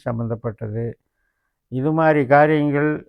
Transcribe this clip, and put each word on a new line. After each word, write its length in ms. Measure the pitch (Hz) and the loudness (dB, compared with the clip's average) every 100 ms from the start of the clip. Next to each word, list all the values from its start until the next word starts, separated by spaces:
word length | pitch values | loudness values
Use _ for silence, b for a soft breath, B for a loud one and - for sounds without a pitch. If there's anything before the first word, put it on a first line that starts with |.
| 135 | -8
சம்மந்தப்பட்டது, 800 | 117 117 113 117 101 113 110 117 - _ _ _ _ _ _ - | -6 -6 -6 -8 -10 -10 -8 -8 -10 _ _ _ _ _ _ -10
இது 200 | 127 143 | -6 -2
மாதிரி 340 | 156 160 151 123 | 0 2 2 4
காரியங்கள் 840 | 143 151 156 147 143 151 151 | 4 6 2 0 0 -2 -4